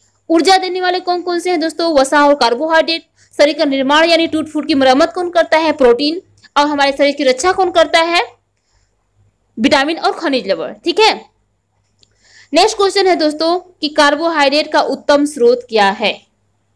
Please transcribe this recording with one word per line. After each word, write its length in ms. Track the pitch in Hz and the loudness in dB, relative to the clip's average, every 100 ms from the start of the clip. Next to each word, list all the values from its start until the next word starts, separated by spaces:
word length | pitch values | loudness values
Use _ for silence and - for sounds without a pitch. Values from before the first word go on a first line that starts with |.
| _ _ - | _ _ -2
ऊर्जा 280 | 330 311 381 | 0 2 2
देने 240 | 370 370 | 0 -4
वाले 180 | 359 359 | -2 -2
कौन 220 | 359 359 | -2 -4
कौन 180 | 349 349 | -4 -4
से 100 | 359 | -2
हैं 100 | 349 | -2
दोस्तों? 340 | 320 320 339 | -4 -4 0
वसा 320 | 285 269 294 285 | 0 2 2 2
और 100 | 285 | 2
कार्बोहाइड्रेट। 680 | 233 240 311 320 311 330 - _ _ - | 0 0 0 0 0 -2 -8 _ _ 0
शरीर 200 | 294 302 | 2 2
का 80 | 294 | -2
निर्माण 440 | 269 269 302 330 | 0 2 2 4
यानी 180 | 330 330 | 2 0
टूट 220 | 320 311 | -4 -4
फूट 180 | 302 302 | -6 -2
की 60 | |
मरम्मत 380 | 277 262 269 339 359 | 2 4 4 2 -2
कौन 140 | 349 | -4
करता 280 | 349 330 311 | -2 0 0
है? 140 | 320 | -2
प्रोटीन। 500 | 302 247 240 294 339 - _ _ - | 2 2 2 0 -6 -12 _ _ -2
और 100 | 294 | -2
हमारे 240 | 294 277 | 0 -2
शरीर 240 | 277 285 285 | 0 0 0
की 80 | |
रक्षा 280 | 262 254 359 | 0 0 0
कौन 200 | 381 370 | 0 0
करता 280 | 359 311 330 | 0 2 2
है? 240 | 330 339 494 - _ _ _ _ _ _ _ _ _ _ _ - | 0 -2 -4 -8 _ _ _ _ _ _ _ _ _ _ _ -4
विटामिन 400 | 240 294 285 330 | 0 2 0 -2
और 120 | 381 | -4
खनिज 360 | 381 330 262 190 | -4 -4 -4 -2
लवण। 260 | 170 147 | -4 -6
ठीक 260 | 220 339 349 | -8 -4 0
है, 260 | 427 208 - _ _ _ _ _ _ _ _ _ _ _ - | 0 0 -8 _ _ _ _ _ _ _ _ _ _ _ -4
नेक्स्ट 240 | 294 427 403 | 0 0 0
क्वेश्चन 300 | 392 392 381 | -2 0 0
है 80 | 320 | 0
दोस्तों 440 | 302 302 320 359 | 0 -2 -2 -4
कि 300 | - - 294 | -6 -10 -6
कार्बोहाइड्रेट 840 | 302 285 294 330 311 277 294 311 | 0 0 2 -2 0 0 0 0
का 100 | 311 | -2
उत्तम 440 | - 277 - 294 294 | -2 -4 0 0 0
स्रोत 400 | 285 240 247 - | 2 2 2 0
क्या 200 | 220 196 | 0 0
है? 320 | 220 208 - _ _ _ _ _ | 0 -4 -6 _ _ _ _ _